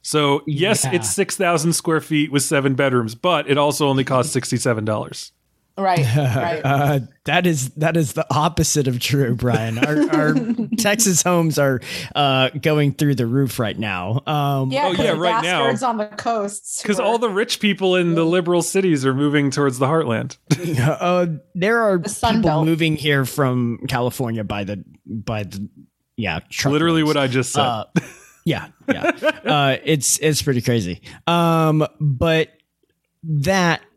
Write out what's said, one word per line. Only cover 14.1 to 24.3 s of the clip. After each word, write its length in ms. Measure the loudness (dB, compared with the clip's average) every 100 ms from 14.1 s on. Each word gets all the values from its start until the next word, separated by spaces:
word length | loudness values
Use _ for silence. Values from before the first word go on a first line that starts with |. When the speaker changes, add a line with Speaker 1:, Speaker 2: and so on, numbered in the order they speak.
| -4 -2
Speaker 2:
Um, 440 | -2 0 0 -2
Speaker 3:
Yeah, 140 | 0 0
Speaker 1:
Oh, 80 |
Speaker 3:
'cause 100 | 0
Speaker 1:
yeah, 80 | 0
Speaker 3:
the 60 | 0
Speaker 1:
right 240 | 0 0
now. 220 | 0 0
Speaker 3:
bastards 180 | 0 0
on 160 | -2 -4
the 80 | -6
coasts 760 | -6 -4 -2 -4 -8 -12 -8
Speaker 1:
'Cause 140 | -2 0
Speaker 3:
who 60 |
Speaker 1:
all 140 | 0 0
Speaker 3:
are 20 |
Speaker 1:
the 100 | 0
rich 320 | -2 -2 -2
people 340 | -2 0 2
in 200 | 2 2
the 100 | 2
liberal 380 | 2 2 2 0
cities 420 | 2 0 2 2
are 80 | 2
moving 380 | 2 2 2 2
towards 280 | 2 0 2
the 60 | 0
heartland. 520 | 2 0 -2 -4 -12 _
<laughs> 280 | -6 -2 0
Speaker 2:
Uh, 460 | 0 0 0 2 0 -4 _
there 280 | -2 0 2
are 160 | 2 0
Speaker 3:
The 100 | -2
Sun 280 | -2 0 2
Speaker 2:
people 120 | 2
Speaker 3:
Belt. 120 | 2
Speaker 2:
moving 320 | 2 2 0 0
here 300 | 2 2 0
from 540 | 0 0 2 -2 -4 -4
California 580 | -2 -2 -2 -4